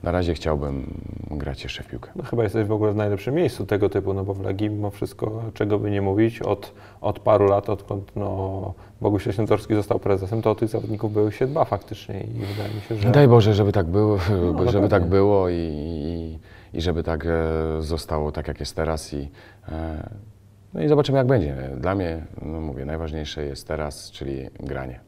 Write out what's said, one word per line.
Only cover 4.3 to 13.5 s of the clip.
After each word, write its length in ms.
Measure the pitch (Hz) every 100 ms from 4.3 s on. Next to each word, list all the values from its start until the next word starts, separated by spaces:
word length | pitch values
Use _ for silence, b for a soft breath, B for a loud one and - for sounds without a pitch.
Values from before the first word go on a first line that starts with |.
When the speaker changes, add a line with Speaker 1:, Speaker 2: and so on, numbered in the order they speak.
Speaker 2:
w 80 | 98
Legii 280 | 98 98 107
mimo 200 | 104 104
wszystko, 520 | 101 117 - 113 110 110
czego 260 | - 107 104
by 120 | 107
nie 100 | 101
mówić, 400 | 98 98 113 117
od, 320 | - 101 - B B B
od 180 | - 101
paru 260 | - 107 101
lat, 220 | 101 101
odkąd, 420 | 101 - 101 98 -
no, 580 | 101 95 95 98 98 95 B -
Boguś 240 | 107 101 -
Leśniatorski 500 | 98 107 107 - 107
został 240 | 101 101
prezesem, 420 | - 98 95 113
to 100 | 107
o 40 | 107
tych 140 | 110
zawodników 440 | 110 107 107 110
były 180 | 107 107
się 160 | 104 131
dba 180 | 151 135
faktycznie 560 | 101 - 104 - 101
i 60 | 107 113 101
wydaje 300 | 101 104 107
mi 60 |
się, 140 | - 110
że 160 | 104
Speaker 1:
Daj 160 | 139 143
Boże, 260 | 117 107